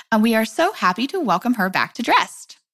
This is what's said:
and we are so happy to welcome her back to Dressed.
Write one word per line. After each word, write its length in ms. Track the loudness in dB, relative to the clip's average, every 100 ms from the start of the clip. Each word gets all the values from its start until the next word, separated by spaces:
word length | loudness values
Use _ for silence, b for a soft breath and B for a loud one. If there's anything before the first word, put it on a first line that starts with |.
| B
and 100 | 0
we 140 | 2 2
are 100 | 0
so 260 | 0 -2
happy 360 | 0 -2 0 -4
to 120 | -2
welcome 360 | 0 0 0 0
her 120 | 0
back 280 | 0 -2 -4
to 80 |
Dressed. 540 | 0 2 0 -6 -20 -20 _